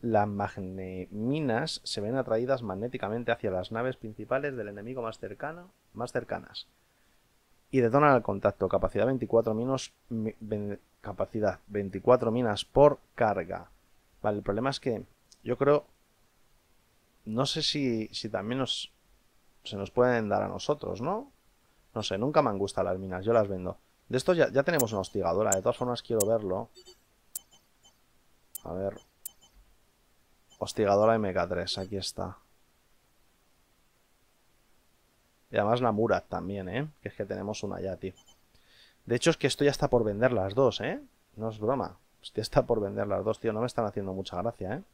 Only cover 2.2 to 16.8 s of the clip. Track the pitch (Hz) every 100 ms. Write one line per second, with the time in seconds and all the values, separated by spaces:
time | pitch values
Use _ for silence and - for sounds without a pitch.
2.2 | 123 113 127 131 110 92 123 127 101 117
3.2 | 117 117 104 92 92 113 127 - 110 107
4.2 | 107 135 147 123 104 101 113 131 113 -
5.2 | 98 101 143 170 185 _ _ 110 120 123
6.2 | - 95 - - - _ _ _ _ _
7.2 | _ _ _ _ _ 131 117 135 147 127
8.2 | 107 98 101 - 95 95 98 101 120 131
9.2 | 110 113 117 110 127 131 - _ - 113
10.2 | 110 - 107 107 104 98 _ _ 104 95
11.2 | - 110 104 - - 101 98 95 117 123
12.2 | 113 120 117 101 - 135 143 139 _ -
13.2 | 110 95 85 90 - _ _ _ _ _
14.2 | 110 101 101 104 135 135 131 104 - _
15.2 | _ - 113 123 139 147 - _ _ _
16.2 | _ _ _ _ _ _